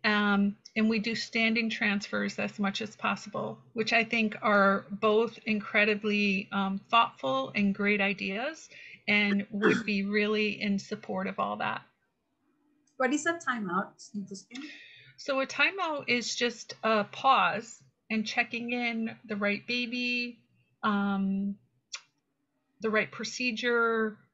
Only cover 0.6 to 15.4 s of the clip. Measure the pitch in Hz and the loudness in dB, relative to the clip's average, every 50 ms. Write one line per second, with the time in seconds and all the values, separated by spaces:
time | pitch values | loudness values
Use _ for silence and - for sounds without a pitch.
0.6 | _ - _ 220 220 220 226 220 208 233 226 - - - - 233 226 226 226 233 | _ -6 _ 2 2 2 2 2 0 -2 -4 -4 -6 -4 -2 0 2 2 2 2
1.6 | 226 220 214 - 226 208 202 202 202 - - 208 202 202 - - - 104 - - | 0 -2 -2 -2 0 0 0 0 -2 -4 -2 -2 -2 -2 -2 -4 -4 -4 -2 -2
2.6 | - 98 - - 110 104 - - - 208 196 196 - 208 - 208 214 220 220 - | -2 -2 0 -2 -8 -8 -8 -4 -2 -2 -2 -2 -6 -10 -8 -6 -6 -6 -8 -12
3.6 | - - _ 233 220 220 240 226 226 226 240 233 220 208 214 - - 214 202 202 | -16 -10 _ -4 -2 2 2 2 2 2 0 0 0 0 -2 -2 2 4 6 6
4.6 | 196 196 196 196 - - 202 196 - 220 208 220 233 233 - - - 226 220 208 | 6 6 4 2 -2 -6 -6 0 2 4 6 4 4 2 -4 -10 -4 -2 -2 -2
5.6 | 202 - - 214 208 220 214 208 214 214 208 208 208 202 196 190 202 - - 202 | -2 0 2 4 4 4 2 0 0 0 2 2 2 2 2 0 -2 -2 -2 0
6.6 | 196 196 196 196 - _ - 233 233 240 - - - 262 262 269 269 262 - 208 | 0 0 -2 -4 -2 _ 4 4 4 4 -2 -4 -2 0 0 0 -2 -2 0 2
7.6 | 202 202 196 - 202 202 208 202 196 196 202 190 196 190 190 214 247 302 320 - | 2 2 2 2 2 2 2 2 2 0 0 -2 -4 -6 -4 -4 -6 -6 -8 -10
8.6 | - - - - - - - - _ - 208 208 208 202 202 202 202 - 220 202 | -18 -20 -20 -20 -20 -20 -20 -8 _ 2 2 4 4 4 2 0 0 -2 -4 2
9.6 | 208 214 - - 226 220 208 196 196 202 208 214 214 208 214 208 214 208 202 - | 4 4 4 4 0 0 -2 -2 -2 0 0 0 2 2 0 0 0 -2 -2 -2
10.6 | - 208 202 196 - - 214 208 - - 202 185 190 190 190 - 196 - 104 104 | -2 0 0 -2 -2 -6 -10 -10 -6 -6 -6 -4 -4 -4 -4 -4 -4 -4 -2 -4
11.6 | - 107 107 - - _ _ _ _ _ _ _ _ _ _ _ _ _ _ _ | -4 -4 -4 -6 -8 _ _ _ _ _ _ _ _ _ _ _ _ _ _ _
12.6 | _ _ _ _ _ _ _ - 254 247 294 285 - 339 339 339 - 269 247 233 | _ _ _ _ _ _ _ -2 0 0 0 0 0 -2 -2 -2 -4 -6 -4 -4
13.6 | 208 180 180 190 214 - - _ - - - 208 190 - 196 - - _ 240 262 | -4 -2 -2 -2 -2 -2 -10 _ -20 -12 -10 -10 -10 -10 -12 -16 -16 _ -14 -14
14.6 | 302 294 - - - - - - - - _ - - - 277 269 | -14 -14 -16 -18 -20 -20 -20 -20 -20 -20 _ -12 -6 -2 -2 -2